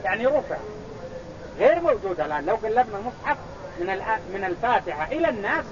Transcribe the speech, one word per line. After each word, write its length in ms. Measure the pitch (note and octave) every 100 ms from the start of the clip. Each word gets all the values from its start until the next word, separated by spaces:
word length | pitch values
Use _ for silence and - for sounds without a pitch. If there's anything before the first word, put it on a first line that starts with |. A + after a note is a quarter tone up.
يعني 220 | F#3+ G3+ B3
رفع، 300 | C#4+ - - - - - - - - - - - -
غير 220 | A3 E4+
موجودة 440 | E4+ A3+ G3 F3 D3+
الآن. 200 | D3+ D3
لو 100 | G#3+
قلبنا 420 | G#3+ A3+ B3 G3+
المصحف 400 | A3+ - - C#4+ - - - F3+
من 100 | F3+
الآ-، 460 | G3 A3 A3 - G3
من 60 |
الفاتحة 680 | F#3+ F3 A#3 A3 - D3+ D#3
إلى 180 | D4+ E4
الناس 360 | A#3 G3+ D#4 B3+